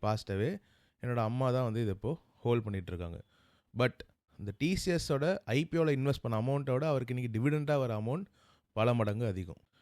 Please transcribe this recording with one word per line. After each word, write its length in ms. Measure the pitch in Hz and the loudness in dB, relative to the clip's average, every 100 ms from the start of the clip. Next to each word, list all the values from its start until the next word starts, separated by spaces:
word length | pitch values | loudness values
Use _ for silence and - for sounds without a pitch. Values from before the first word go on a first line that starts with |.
passed 260 | 107 107 - | 0 -2 -2
away. 180 | 98 123 196 - _ _ _ | -2 0 -2 -10 _ _ _
என்னோட 180 | 120 120 110 | -4 0 0
அம்மா 180 | 123 131 127 | 2 2 2
தான் 100 | 120 | 2
வந்து 140 | 110 110 | 0 0
இதை 80 | 92 | 0
இப்போ 140 | 120 165 _ _ | -4 -6 _ _
ஹோல்ட் 220 | 120 120 107 | 0 2 0
பண்ணிட்டு 260 | 98 87 | -4 -6
இருக்காங்க. 260 | 87 85 87 - _ _ _ _ | -6 -6 -10 -14 _ _ _ _
But 220 | 113 123 - - _ _ - | 0 0 -2 -14 _ _ -12
இந்த 120 | 101 98 | -10 -2
டி 100 | 151 185 | 0 0
சி 100 | 185 170 | 0 0
எஸோட 280 | - 139 156 196 - 127 | 0 0 0 -2 0 0
ஐ 40 | 160 | 0
பி 80 | 165 | 2
ஓல 100 | 156 139 | 2 2
இன்வெஸ்ட் 260 | 139 135 120 | 0 0 -2
பண்ண 120 | 110 | 0
அமௌண்ட்டோட 400 | 123 143 135 127 156 | 0 0 0 0 2
அவருக்கு 220 | 135 120 127 | 0 -2 -4
இன்னைக்கு 160 | 120 110 | -2 0
டிவிடெண்டா 420 | 139 151 147 147 | 2 2 2 0
வர 100 | 123 107 | 0 -2
அமௌண்ட் 260 | 110 160 202 _ _ _ _ 110 | -2 -4 -6 _ _ _ _ 0
பல 180 | 117 120 | 2 4
மடங்கு 260 | 104 104 117 | 2 0 0
அதிகம். 280 | 95 87 - _ _ | -2 -6 -10 _ _